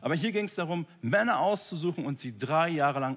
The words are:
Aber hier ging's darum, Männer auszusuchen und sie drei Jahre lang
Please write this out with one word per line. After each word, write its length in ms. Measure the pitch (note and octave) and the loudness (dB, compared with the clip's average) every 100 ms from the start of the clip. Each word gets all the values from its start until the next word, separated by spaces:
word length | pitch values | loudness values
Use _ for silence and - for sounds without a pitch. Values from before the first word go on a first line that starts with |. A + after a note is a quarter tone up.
Aber 160 | C3 D#3+ | -2 0
hier 160 | A3 | 0
ging's 240 | G#3 G3+ - | 0 -2 -2
darum, 300 | E3 F3 D#3 - | -2 -4 -6 -6
Männer 360 | A#2+ G3+ A#3+ C3+ | 0 2 4 2
auszusuchen 680 | F#3 G3 - E3 F3 E3 | 2 0 -2 -4 -2 -2
und 140 | C3 C3+ | -4 -6
sie 180 | B2+ G#2 | -8 -6
drei 320 | B2+ D#3 E3+ | 0 2 2
Jahre 300 | D#3 C#3+ C#3 | 2 2 2
lang 180 | C3 | -2